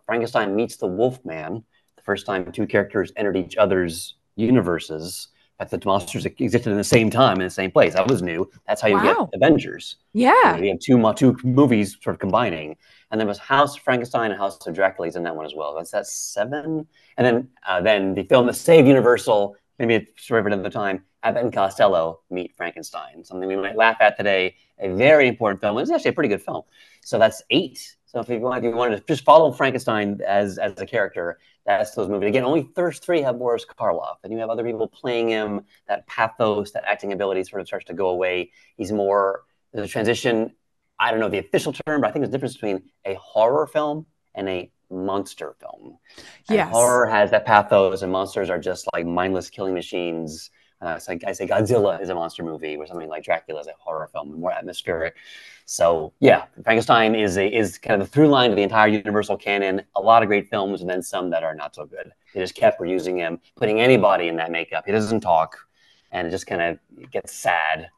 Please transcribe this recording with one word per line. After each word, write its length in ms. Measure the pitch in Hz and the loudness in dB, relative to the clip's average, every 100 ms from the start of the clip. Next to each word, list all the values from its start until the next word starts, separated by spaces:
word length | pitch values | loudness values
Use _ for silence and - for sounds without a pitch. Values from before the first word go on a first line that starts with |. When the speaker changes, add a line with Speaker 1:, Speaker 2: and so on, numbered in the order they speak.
| - | -6
Speaker 1:
Frankenstein 480 | 117 117 117 104 | -4 -2 -2 0
meets 220 | 101 117 - | -2 -2 -4
the 100 | 104 | -4
Wolfman, 760 | 92 127 127 87 80 78 110 - _ _ _ | 0 -2 -2 -12 -10 -10 -12 -14 _ _ _
the 60 | |
first 240 | - 98 - | -6 -6 -4
time 260 | 95 87 | -6 -6
two 140 | 87 104 | -6 -2
characters 460 | 107 101 107 87 - | 0 0 -2 -4 -4
entered 200 | 104 92 | -2 -2
each 200 | 82 - | -4 0
other's 580 | 101 95 87 82 - - _ - | 2 2 -2 -6 -14 -18 _ -4
universes, 920 | 113 127 90 85 - 78 85 98 - _ _ - | 2 2 2 -2 -6 -10 -10 -12 -16 _ _ -14
but 100 | 98 | -8
the 120 | 98 | -6
monsters 400 | 101 98 98 110 | 0 0 -2 -6
existed 460 | 101 - 127 120 117 | -6 -4 0 0 0
in 60 | 101 | -2
the 80 | |
same 260 | 98 123 110 | 4 4 4
time 280 | 117 131 95 | 4 2 2
in 60 | |
the 60 | 92 | -2
same 200 | 95 95 | -4 0
place. 220 | 156 95 | 4 4
That 160 | 85 98 | 4 2
was 140 | 120 | 0
new. 280 | 87 82 95 - - | -2 -4 -6 -8 -6
That's 140 | 104 | 0
how 80 | 113 | 2
you 60 | |
Speaker 2:
Wow. 340 | 98 - 453 208 | 4 4 2 0
Speaker 1:
get 120 | - | 2
Avengers. 540 | 151 147 - - - - _ | 4 4 0 -12 -16 -18 _
Speaker 2:
Yeah. 180 | 208 247 466 359 | 0 6 6 6
Speaker 1:
You 20 | 165 | 4
know, 80 | |
you 60 | 185 | -2
have 100 | 185 | -2
two 160 | - 123 | 4 6
mo-, 160 | 110 | 6
two 240 | 107 131 - | 4 4 4
movies 560 | 127 127 147 113 101 - | 2 4 4 4 0 -4
sort 140 | - | -6
of 60 | 87 | -4
combining. 560 | 98 110 120 82 76 78 _ _ - | 0 0 0 -4 -10 -14 _ _ -8
And 100 | 110 | -4
there 60 | 107 | -2
was 120 | 101 | -4
House 380 | - 139 143 - | 0 2 2 0
of 60 | |
Frankenstein 480 | - 127 120 127 113 | -2 -2 -2 -2 -2
and 100 | 98 | -2
House 240 | 98 - - | -6 -6 -10
of 80 | |
Dracula 340 | 82 95 92 85 | 0 0 0 -6
is 80 | 87 | -4
in 80 | |
that 100 | 85 78 | -6 -6
one 80 | |
as 100 | 78 | -10
well. 200 | 76 73 | -8 -8
That's, 160 | 76 85 | -8 -6
that's 220 | 104 - | -6 -6
seven. 760 | - - - 110 147 151 156 156 _ _ - | -10 -10 -6 -6 -6 -6 -8 -8 _ _ 0
And 100 | 127 | 2
then, 220 | 117 131 _ 95 | 2 -2 _ -4
uh, 140 | 90 | 0
then 340 | 95 107 95 | 2 2 2
the 80 | 95 | -2
film 240 | 92 131 123 | 4 4 4
that 80 | |
saved 340 | - - 165 139 | 0 6 8 8
Universal, 680 | 135 117 120 - 107 101 - _ - | 8 6 4 4 2 0 -6 _ -4
maybe 180 | 120 113 | 0 0
it's 300 | 110 _ - | 0 _ -2
for 120 | 117 | 0
another 320 | 104 101 98 | 0 -2 -4
time, 340 | 123 101 95 _ _ | -4 -4 -6 _ _
Abbott 220 | 117 120 | -4 -2
and 80 | 120 | -2
Costello 680 | 110 95 - 104 90 82 82 - | 0 -2 2 4 4 0 -6 -10
Meet 240 | 90 85 - | -8 -8 -8
Frankenstein, 640 | 87 85 80 87 69 76 | -10 -10 -14 -14 -14 -18
something 220 | 92 92 95 | -16 -8 -4
we 100 | 98 | -4
might 200 | 98 107 | -4 2
laugh 220 | 113 113 | 2 6
at 160 | 107 104 | 2 4
today, 400 | 101 95 92 - _ - | 0 0 0 -6 _ -10
a 100 | 98 | -6
very 400 | 92 135 151 127 | 2 6 6 6
important 320 | 107 110 95 | 2 -2 -2
film. 160 | 104 107 | -2 -2
It's 140 | 202 | -2
actually 200 | 330 143 | 0 0
a 40 | |
pretty 160 | 117 139 | 0 0
good 100 | 98 | -2
film. 220 | - 90 - _ _ _ | -4 -10 -12 _ _ _
So 160 | - 110 | -4 2
that's 240 | 110 110 - | 2 2 -2
eight. 460 | 135 185 - - _ _ | 0 -2 -10 -20 _ _
So 140 | 123 | -10
if 80 | 117 | -6
you 100 | 117 | -4
want, 240 | 123 127 | -4 -4
if 60 | 117 | -4
you 40 | |
wanted 220 | 117 123 104 | -2 -2 -2
to 80 | - | -4
just 180 | 143 | -2
follow 280 | - 151 156 | 6 6 6
Frankenstein 680 | 131 139 120 - 110 101 101 - | 2 -2 0 -2 -2 -2 -4 0
as, 300 | 101 104 90 | 0 0 -2
as 240 | 101 98 | -6 -6
a 60 | 98 | -6
character, 520 | 120 98 101 87 82 _ _ - | -2 -2 -4 -6 -8 _ _ -2
that's 280 | 101 107 | 0 0
those 140 | - 98 | -4 -4
movies. 200 | 101 101 | -2 0
Again, 160 | 127 | 0
only 240 | 123 160 131 | 2 0 -2
first 300 | - 175 - | -4 -4 -4
three 160 | - 175 | -2 0
have 180 | 135 120 | 0 -2
Boris 280 | 123 117 - | -2 -2 -6
Karloff, 500 | - 113 85 69 87 | -6 -2 -2 -6 -12
and 80 | 95 | -10
you 60 | 113 | -8
have 100 | 113 | -6
other 160 | 117 | -4
people 240 | 117 110 107 | -4 -4 -6
playing 400 | _ 127 120 113 | _ -6 -2 0
him. 320 | 110 104 101 - _ - | -2 -2 -6 -10 _ -8
That 200 | 101 - | -8 -6
pathos, 640 | - 113 - 113 104 101 | -4 -2 0 -2 0 -4
that 120 | - - | -6 -4
acting 260 | 104 101 | -4 -6
ability 320 | 95 98 95 | -4 -4 -4
sort 160 | 92 104 | -4 -8
of 60 | 90 | -10
starts 180 | - - | -12 -10
to 80 | |
go 140 | 87 95 | -4 -2
away. 420 | 90 92 90 87 _ _ - | -2 -2 -4 -6 _ _ -12
He's 140 | 95 | -6
more, 520 | 107 98 101 98 98 _ _ _ | -2 0 2 0 -2 _ _ _
there's 160 | 117 101 | -10 -6
a 40 | |
transition. 600 | 123 110 113 127 110 113 _ _ _ _ - | -2 0 0 0 0 -2 _ _ _ _ -4
I 120 | 110 | -2
don't 100 | 113 | 0
know 80 | 107 | -2
the 100 | 98 | -4
official 340 | 90 175 156 | -2 -2 -2
term, 280 | 127 - 151 | -8 -4 -2
but 80 | 110 | 0
I 40 | |
think 100 | 156 | -2
there's 80 | 120 | -4
a 20 | |
difference 220 | 131 131 | -4 -6
between 280 | - 107 92 - _ | -8 -6 -6 -8 _
a 100 | 98 | -10
horror 520 | 95 - 107 113 143 147 | -10 -4 2 2 2 0
film 400 | 156 151 151 156 _ _ | -2 -2 -4 -10 _ _
and 140 | - 98 | -8 -6
a 240 | 90 - _ - | -6 -8 _ -14
monster 640 | 92 95 98 92 - 76 - | -8 -4 -4 -6 -10 -14 -14
film. 380 | - - - - _ - - - - | -20 -20 -20 -20 _ -20 -20 -14 -2
And 80 | - | 0
Speaker 2:
Yes. 140 | 160 | 2
Speaker 1:
horror 360 | 117 120 123 113 | 4 4 6 4
has 240 | 110 101 | 4 4
that 140 | 104 | 2
pathos, 580 | - 107 101 104 95 92 | 6 6 6 4 4 0
and 80 | 92 | -4
monsters 400 | 92 95 - 92 | -4 -4 -4 -4
are 80 | 90 | -4
just, 300 | 92 90 - | -4 -6 -6
like, 120 | 85 85 | -6 -4
mindless 440 | 87 95 92 87 | -2 -2 -2 -6
killing 240 | - 95 | -8 -4
machines. 760 | 92 82 90 87 82 80 78 - _ _ - | -4 -6 -6 -6 -6 -8 -12 -18 _ _ -14
Uh, 120 | 87 80 | -10 -10
it's 120 | - | -8
like, 140 | 87 101 | -8 -8
I 60 | |
say 140 | 92 92 | -6 -2
Godzilla 540 | 101 107 120 101 85 | 0 2 2 2 -2
is 80 | 92 | -4
a 60 | |
monster 280 | 87 82 - | -6 -6 -8
movie, 340 | 82 78 78 73 | -10 -10 -10 -10
or 100 | 76 | -12
something 220 | 87 78 | -12 -12
like 140 | 78 | -10
Dracula 380 | - 82 - 78 | -4 -6 -6 -12
is 60 | 76 | -12
a 60 | 78 | -16
horror 300 | 90 80 80 | -10 -10 -10
film, 280 | 78 73 78 | -12 -14 -10
more 100 | 87 | -8
atmospheric. 640 | - 90 85 - 85 82 - - - - - - | -8 -10 -12 -8 -6 -6 -10 -20 -20 -20 -20 -10
So 460 | - 85 82 95 - | 0 2 2 -4 2
yeah, 280 | 131 85 - - | 4 4 0 -8
Frankenstein 500 | - 110 - 120 110 | -2 0 4 4 4
is 220 | 110 104 92 | 2 0 0
a, 80 | 98 | 0
is 320 | 117 101 - | 0 -2 -4
kind 240 | - 104 | -4 -2
of 60 | 98 | 0
the 40 | |
through 140 | 139 151 | 4 6
line 240 | 143 123 | 6 4
to 60 | 101 | 2
the 60 | |
entire 260 | 98 110 107 | 2 4 4
Universal 480 | 107 104 104 104 98 | 4 0 -2 -2 -4
canon. 460 | - 101 98 98 - | -2 -2 0 -2 -4
A 60 | 101 | -2
lot 240 | 98 113 | 6 6
of 40 | 107 | 6
great 220 | 101 98 | 0 0
films, 300 | 110 98 95 | -4 -4 -4
and 100 | 90 | -4
then 100 | 90 | -6
some 300 | 90 98 90 | -6 -6 -4
that 140 | 82 | -4
are 100 | 82 | -4
not 220 | 78 73 - | -8 -12 -14
so 80 | |
good. 260 | 76 - - _ _ | -18 -16 -20 _ _
They 60 | 101 | -8
just 160 | 92 - | -8 0
kept 240 | 110 - | 0 0
reusing 380 | 87 92 85 90 | -2 -4 -2 -4
him, 200 | 85 85 _ | -4 -8 _
putting 240 | - 110 110 | -4 -2 2
anybody 480 | 123 123 101 90 87 | 4 6 4 2 -2
in 100 | 82 | -4
that 140 | 82 | -4
makeup. 340 | 82 85 82 | -6 -6 -8
He 60 | 98 | -2
doesn't 300 | 107 107 110 | -2 0 -2
talk, 360 | 95 82 80 - - _ _ _ _ | 0 0 0 -6 -20 _ _ _ _
and 160 | 92 85 | -8 -6
it 40 | |
just 180 | 92 - | -6 -6
kind 120 | 92 | -4
of 500 | 85 82 _ - - | -4 -6 _ -20 -10
gets 200 | 104 - | -10 -10
sad, 560 | - 117 87 78 80 80 | -6 -2 0 -2 -4 -8